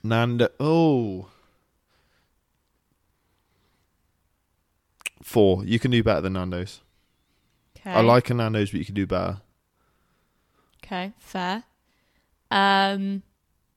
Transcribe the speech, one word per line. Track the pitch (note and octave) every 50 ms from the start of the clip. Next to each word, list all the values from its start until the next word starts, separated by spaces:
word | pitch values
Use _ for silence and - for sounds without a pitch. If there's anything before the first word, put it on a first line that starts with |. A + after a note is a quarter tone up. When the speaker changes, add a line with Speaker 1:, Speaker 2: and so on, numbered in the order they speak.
Speaker 1:
Nando-, | - G#2+ A2+ A2+ A#2+ B2 A#2+ A#2+ A#2 - _ -
oh. | C3+ D3+ D#3+ E3 E3 D#3+ C#3+ B2+ A#2 G#2 F#2+ F#2 F#2+ - _ _ _ _ _ _ _ _ _ _ _ _ _ _ _ _ _ _ _ _ _ _ _ _ _ _ _ _ _ _ _ _ _ _ _ _ _ _ _ _ _ _ _ _ _ _ _ _ _ _ _ _ _ _ _ _ _ _ _ _ _ _ _ _ _ _ _ _ _ _ _ _ _ _ _ - _ _
Four. | - - - A2+ G#2 G2 F#2 F#2+ G2+
You | - A2+ A2
can | - B2+
do | B2 A#2
better | G#2+ A2 G2+ D2
than | E2 F#2+ F#2+
Nando's. | F#2 F#2 F#2 F2+ F2 F#2 G2+ - - _ _ _ _ _ _ _ _ _ _ _ _ _ _ _ _ _ _ _
Speaker 2:
Okay. | - _ G3+
Speaker 1:
I | F3+ A2+
like | A2+ A#2 A#2+ B2+ - -
a | B2
Nando's, | A#2+ A2+ A2 A2 A2 G#2 G2
but | G#2 F2
you | G2
can | - G2+
do | G2+ G2
better. | F#2 F#2 F2+ F2+ F2+ F#2+ G2 _ _ _ _ _ _ _ _ _ _ _ _ _ _ _ _ _ _ _ _ _ _ _ _ _ _ _ _ -
Speaker 2:
Okay, | - G3+ F3+ F#3 G3 A3+ _
fair. | _ - - F#3+ F3+ F3+ F#3+ A3 - _ _ _ _ _ _ _ _ _ _ _ _ _ _ _ _ _
Um, | - G3 G3 G3 G3 G3 G3 G3 G3 G3 G3 G3 G3 G3 - _ _ _ _ _ _ _ _ _ _